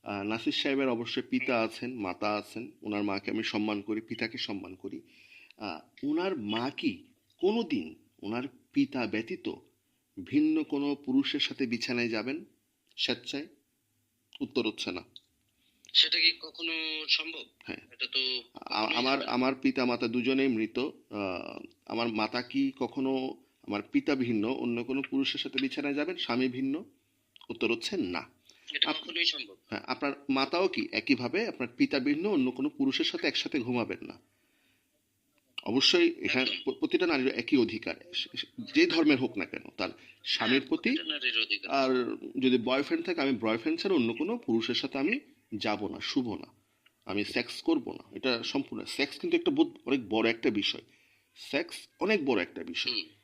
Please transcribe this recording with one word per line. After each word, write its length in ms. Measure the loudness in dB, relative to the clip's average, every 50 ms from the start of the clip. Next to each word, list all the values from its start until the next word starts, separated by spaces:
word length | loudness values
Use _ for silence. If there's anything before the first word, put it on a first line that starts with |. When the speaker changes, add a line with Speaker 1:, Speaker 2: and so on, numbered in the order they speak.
Speaker 1:
আহ, 200 | -8 -8 -6 -4
নাসির 300 | -4 -4 -4 -2 -2 -2
সাহেবের 360 | 0 0 0 2 2 2 2 2
অবশ্যই 340 | 0 0 -2 -4 -4 -6
পিতা 340 | -4 -2 -2 0 0 2 2
Speaker 2:
হুম। 80 | 2 2
Speaker 1:
আছেন, 260 | 0 -2 -6 -8 -8 -6
মাতা 400 | -4 -4 -4 -4 -2 -2 0 0
আছেন। 340 | -2 -4 -6 -10 -10 -10 -12 -14 _
ওনার 200 | -6 -2 0 0
মাকে 280 | 0 0 0 -2 -2 -2
আমি 120 | -2 -2
সম্মান 400 | -2 0 0 0 0 0 0 -2
করি, 180 | -2 -4 -4 -4
পিতাকে 380 | -4 -8 -6 -4 -4 -6 -4 -8
সম্মান 360 | -6 -6 -6 -8 -8 -12 -14
করি। 260 | -12 -12 -12 -12 -12 -16 _ -20 -20 -20 -20 -20 -20 -20 _ -16 -10
আহ, 480 | -8 -8 -8 -10 -12 _ _ -6 -4
ওনার 300 | -2 0 0 0 0 -2
মা 340 | -2 -4 -2 -2 -2 -2 -4
কি 340 | -4 -2 -2 -2 -4 -4 -14 -20 _ _ _ _ _ _
কোনোদিন 560 | 0 2 2 2 0 0 -2 -4 -4 -6 -12 -16 _ _ _ _
ওনার 200 | -8 -6 -4 -4 -6 -8 -12 -18 _ _
পিতা 340 | 2 2 2 2 0 -2 -2
ব্যতীত 420 | 0 -2 -4 -2 -4 -8 -6 -6 -8 -8 -8 -14 _ _ _ _ _ _ _ _ _ _ -14 -8
ভিন্ন 380 | 2 4 4 4 4 2 0
কোনো 320 | 0 -2 -2 -2 0 0 -2
পুরুষের 460 | -2 -2 2 2 2 4 2 0 -2
সাথে 260 | -2 -2 -2 -2 -2
বিছানায় 420 | -2 0 -4 -2 -2 0 0 0 0
যাবেন 360 | 0 -2 -2 -4 -6 -6 -10 -16 _ _ _ _ _ _ _ _ _
স্বেচ্ছায়? 500 | -4 -2 -2 -2 -2 -4 -8 -8 -8 -8 -10 -18 _ _ _ _ _ _ _ _ _ _ _ _ _ _ _ -8 -8
উত্তর 260 | -8 -2 0 0 0
হচ্ছে 260 | 0 -2 -2 -6 -6
না। 100 | -6 -6 -10 _ _ -20 _ _ _ _ _ _ _ _ _ _ _ _ _ 4
Speaker 2:
সেটা 260 | 6 6 6 6 4 4
কি 120 | 4 4 2 0
কখনো 320 | -12 -16 -12 -8 -6 -4 -4 -2 -4 -4 -4 -6 0 0
সম্ভব? 360 | 0 0 0 -4 -8 -10 -14 -16 _ _ -12
Speaker 1:
হ্যাঁ। 160 | -12 -12 -12 -12 _
Speaker 2:
এটা 140 | -10 -8 -8
তো 120 | -4 -4 -4 -2 -2 -4 -6 -8 _ _
Speaker 1:
আ-, 280 | -18 -10 -6 -2 -2
Speaker 2:
কখনোই 140 | 0 0 0
Speaker 1:
আমার, 200 | 0 2 2 0
Speaker 2:
হবে 100 | 0 0
না। 60 | -2
Speaker 1:
আমার 220 | 0 2 2 0 0
পিতা 300 | 0 0 0 0 2 0
মাতা 240 | 0 0 0 -2 -2
দুজনেই 400 | 0 0 0 2 2 2 2 2
মৃত। 300 | 2 2 0 -2 -2 -4
আহ, 800 | -4 -4 -6 -12 _ _ -6 -6 -4 -4 -4 -6 -8 -10 -12 -12 -14 -16 -20 _ _
আমার 220 | -6 -2 -2 -2 0
মাতা 340 | 0 0 -2 0 -2 -4
কি 300 | -6 -2 0 0 0 0 0 -2
কখনো 640 | -4 -4 -2 -2 0 0 0 0 -2 -4 -6 -10 _ _ _ _ -8
আমার 160 | -4 -4 -4
পিতা 320 | -4 0 -2 0 2 2 2
ভিন্ন 400 | 2 2 2 2 2 2 0 0
অন্য 300 | -2 0 -2 0 -2 -2
কোনো 180 | -2 -2 -2 -2 0
পুরুষের 300 | 0 0 0 0 -2 -2
সাথে 180 | -6 -4 -2 -2
বিছানায় 360 | -2 -2 -2 -2 -2 -2 0
যাবেন, 220 | 0 -2 -2 -2
স্বামী 320 | -4 -2 0 2 2 2 2
ভিন্ন? 360 | 0 0 -2 0 -2 -4 -6 -10 _ _ _ _ _ _ _ _ _ -20 -12 -12
উত্তর 240 | -4 -2 0 0
হচ্ছে 240 | 0 0 -2 -4 -2
না। 340 | -2 -2 -2 -4 -6 -8 -8 _ _ _ -20 -20 _ _ -8 0
Speaker 2:
এটা 160 | 6 6 6
Speaker 1:
আপ-, 60 | 6
Speaker 2:
কখনোই 280 | 4 -2 -4 -2 2 2
সম্ভব 280 | 2 2 0 -8 -12
না। 140 | -14 _ _ _
Speaker 1:
হ্যাঁ, 140 | -6 -6 -2
আপনার 260 | -4 -2 0 0 0 0 -2 0 2
মাতাও 400 | 4 4 4 2 4 4 4 4
কি 200 | 2 0 -2 0
একইভাবে 540 | 0 -2 4 4 2 2 2 -2 0 0 -2 -2
আপনার 200 | -2 -4 -6 -6 2
পিতা 220 | 2 2 4 4 2
ভিন্ন 320 | 2 2 2 2 2 2
অন্য 200 | 2 4 4 2
কোনো 180 | 2 0 -2 -2
পুরুষের 360 | 0 2 2 2 4 2 0
সাথে 240 | 0 0 0 0 0
একসাথে 320 | 0 0 -2 0 0 0
ঘুমাবেন 380 | 0 2 0 0 0 -2 -4 -8
না? 180 | -8 -14 -14 -16 _ _ _ _ _ _ _ _ _ _ _ _ _ _ _ _ _ _ _ _ _ _ _ _ _ _ _ -10
অবশ্যই 460 | -4 0 2 4 4 6 6 6 6 4 2 0
এখানে 300 | -2 0 2 2 2 0
Speaker 2:
একদম। 120 | -2 -2
Speaker 1:
প্র-, 160 | -4 -4 -2 0
প্রতিটা 280 | 0 2 2 2 2
নারীর 220 | 2 2 2 2 2
একই 280 | 0 0 0 4 6
অধিকার, 380 | 6 6 4 2 -4 -4 -6 -8 -8 -12 -8 -6
সে, 140 | -6 -6 -4 -6
সে 100 | -8 -8 -8 _ -12 -12 0 4
যে 120 | 4 6
ধর্মের 320 | 6 6 4 6 6 6 4
হোক 200 | 2 -2 -2 -4
না 60 | -6
কেন, 180 | -4 -6 -12 -12 -12 -6
তার 120 | -4 -4 -4 -4 -12 -20 -20 -20 _ -4
স্বামীর 320 | -2 -2 0 4 4 4
Speaker 2:
হ্যাঁ, 120 | 4 4 0
Speaker 1:
প্রতি। 220 | -4 0 2 0
Speaker 2:
প্রতিটা 220 | 0 0 -2 -6
নারীর 260 | -6 -2 -2 -2 0 0
অধিকার। 320 | -2 -2 -4 -6 -4 -2
Speaker 1:
আর 200 | 0 2 4 4 4 4 2 0 -4 -6 -8 -6 -2 2
যদি 160 | 4 6 6 6
বয়ফ্রেন্ড 480 | 4 2 2 0 2 0 -2 -2 0
থাকে, 140 | -2 -2 0
আমি 120 | 0 0
বয়ফ্রেন্ড 480 | 0 2 2 0 0 2 0 -2 -2 0
ছাড়া 140 | 0 2 4
অন্য 200 | 4 4 2 0
কোনো 240 | 0 -2 -2 -2 -4
পুরুষের 360 | 0 2 2 2 2 0 -2
সাথে 240 | -2 -2 -4 -2 0
আমি 220 | 0 0 0 -2 -4 -14 -20 _ _ _ -8
যাব 340 | -4 -2 -2 0 0 -2 -6
না, 120 | -6 -6
শুভ 340 | -6 0 0 0 0 0 -4
না, 120 | -6 -10 -16 _ _ _ _ _ _ _ -20 _ _ _
আমি 200 | -4 -4 -2 -2
সেক্স 380 | 0 -2 -2 -2 -2 -8 -4
করব 300 | 0 0 0 0 0 -6
না। 240 | -12 -12 -14 -14 -12
এটা 260 | -2 0 0 0 0
সম্পূর্ণ, 420 | -2 -4 -4 -4 -4 -4 -8 -10 -8
সেক্স 340 | -8 -2 -2 -2 -2 -2 -6
কিন্তু 180 | -2 0 0
একটা 140 | 2 2 2
বহুত, 260 | 4 4 2 2 2 -10 _
অনেক 240 | 0 0 0 0 0
বড় 220 | 2 4 4 4
একটা 200 | 2 2 0 0
বিষয়, 320 | 0 2 0 -2 -4 -4 -10 _ _ _ _ _ _ _ _ _ _
সেক্স 400 | -18 -10 -4 -2 -4 -2 -4 -10 -16 -16 _ _ _
অনেক 240 | 0 2 2 2 2
বড় 180 | 2 2 2
একটা 220 | 0 -2 -6 -12 -10
বিষয়। 280 | -6 -6 -4 -4 -2
Speaker 2:
হুম। 160 | -4 -4 -8 -10 -18 _